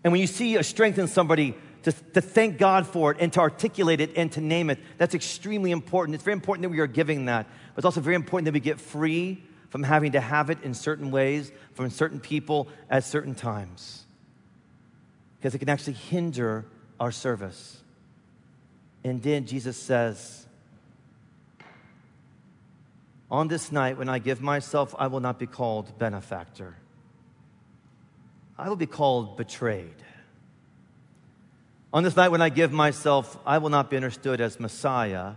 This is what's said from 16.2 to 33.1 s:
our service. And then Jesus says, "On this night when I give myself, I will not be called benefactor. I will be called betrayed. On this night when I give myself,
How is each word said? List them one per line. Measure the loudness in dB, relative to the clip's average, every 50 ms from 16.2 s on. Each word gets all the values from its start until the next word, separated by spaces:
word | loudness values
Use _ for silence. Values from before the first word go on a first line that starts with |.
| -2 -2 -2 -2 -2 -2 -2 -4 -6 -12 -20 -20 -20 _ _ _
our | -4 -4
service. | -4 -4 -4 -4 -4 -4 -6 -12 -14 -16 -20 -20 -20 -20 _ _ _ _ _ _ _ _ _ _ _ _ _ _ _ _ _ _ _ _ _ _ _ _ -6
And | -4 -4 -2 0
then | 0 0 0 -2
Jesus | -4 -8 -6 -6 -8 -10
says, | -10 -2 0 2 2 2 0 -2 -6 -14 -18 -20 -20 -20 -20 -20 _ _ _ -20 -20 _ _ -20 _ _ -20 _ _ _ _ _ _ _ _ _ _ -20 -20 -20 -20 _ -20 _ _ _ _ _ _ _ _ _ _ _ _ _ _ _ _ _ _ -20 _ _ -20 _ _ _ -20 _ -4
"On | -2 0 0
this | 0 -2 -4 -6 -2
night | 0 0 0 0 -2
when | -2 -4
I | -2 -2 -2
give | 0 -2 -2 0
myself, | 0 0 0 -2 -2 0 0 0 0 0 -2 -4
I | -2
will | -2 -2 -2
not | -2 -2 -4 -4
be | -8
called | -10 -6 -4 -4 -2 -2 -4 -6 -8 -6
benefactor. | -4 -4 -4 -4 -6 -10 -10 -10 -10 -10 -14 -18 -18 -18 -18 -18 -20 -20 _ _ -20 _ _ _ _ _ _ _ _ -20 _ _ _ _ _ _ _ _ _ _ _ -20 _ _ _ -20 -20 _ -20 -20 -20 -14 -10
I | -6 -6
will | -4
be | -4 -4
called | -6 -2 2 2 2 2 2 -2 -6 -8
betrayed. | -10 -10 -10 -8 -4 -4 -4 -4 -4 -8 -14 -20 -20 -20 -20 -20 -20 -20 _ _ _ _ _ _ _ _ _ _ _ _ _ _ _ _ _ _ _ _ -20 _ _ _ _ _ _ _ _ _ _ _ _
On | 2 2 2
this | 4 6
night | 6 6 8
when | 8 6 4
I | 4
give | 6 4 4 4
myself, | 4 4 2 2 2 2 2 4